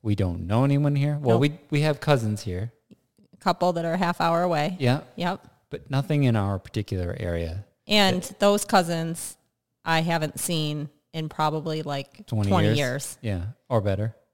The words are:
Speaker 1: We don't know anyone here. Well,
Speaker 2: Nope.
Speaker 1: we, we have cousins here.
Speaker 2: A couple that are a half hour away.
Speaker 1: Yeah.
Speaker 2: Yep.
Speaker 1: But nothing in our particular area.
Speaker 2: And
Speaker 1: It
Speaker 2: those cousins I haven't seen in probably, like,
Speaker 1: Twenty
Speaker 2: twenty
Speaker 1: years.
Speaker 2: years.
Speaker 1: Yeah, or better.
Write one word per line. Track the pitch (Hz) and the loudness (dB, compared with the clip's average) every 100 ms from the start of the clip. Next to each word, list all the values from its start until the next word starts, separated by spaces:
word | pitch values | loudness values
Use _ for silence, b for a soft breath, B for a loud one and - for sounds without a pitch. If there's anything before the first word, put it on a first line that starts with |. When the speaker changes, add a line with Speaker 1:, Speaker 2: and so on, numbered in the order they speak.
Speaker 1:
We | 110 | 0
don't | 101 92 85 87 | 0 0 -2 -2
know | 110 | 2
anyone | 139 143 147 143 | 2 2 2 2
here. | 143 147 | 0 0
Well, | 139 113 | 2 4
Speaker 2:
Nope. | |
Speaker 1:
we, | 143 151 - | 4 -2 -4
we | 147 | 0
have | 156 147 | 0 0
cousins | - 143 110 107 | 2 2 2 -2
here. | - 90 113 _ _ - _ _ _ | -4 -6 -6 _ _ -20 _ _ _
Speaker 2:
A | - | -4
couple | - 175 180 | -2 2 2
that | 170 165 | 0 -2
are | |
a | 170 | 0
half | 180 175 | -2 0
hour | 170 170 | 2 2
away. | 180 160 151 180 | 2 0 0 0
Speaker 1:
Yeah. | 127 135 - - | 0 0 -2 -6
Speaker 2:
Yep. | 175 185 - _ _ | -4 -4 -10 _ _
Speaker 1:
But | - - | -14 -4
nothing | 135 139 147 | -4 0 2
in | 135 113 | 2 2
our | 98 98 | 2 -2
particular | - - 101 95 87 - | -4 -8 -4 -4 -4 -4
area. | 90 85 85 90 - _ - | -4 -4 -4 -6 -12 _ 0
Speaker 2:
And | 214 196 185 | 4 4 2
Speaker 1:
It | - - | -4 0
Speaker 2:
those | 202 208 - | 2 2 2
cousins | 208 170 170 165 165 - - _ _ _ _ - | 2 2 -2 -4 -6 -10 -14 _ _ _ _ 0
I | 160 | 0
haven't | 165 170 156 - | 2 0 -2 -6
seen | - 165 151 151 147 _ _ | -4 -2 -2 -4 -8 _ _
in | 160 156 | -8 -8
probably, | - 156 156 160 156 | -2 -2 0 -4 -6
like, | 147 143 139 - 214 | -4 -6 -8 -16 -6
Speaker 1:
Twenty | 107 101 | -2 2
Speaker 2:
twenty | 180 107 | 4 4
Speaker 1:
years. | 113 | 2
Speaker 2:
years. | 135 135 - - | 0 -4 -8 -10
Speaker 1:
Yeah, | 117 95 92 - _ | -6 -4 -6 -10 _
or | 117 | 0
better. | 101 95 107 - _ | 0 -2 -4 -6 _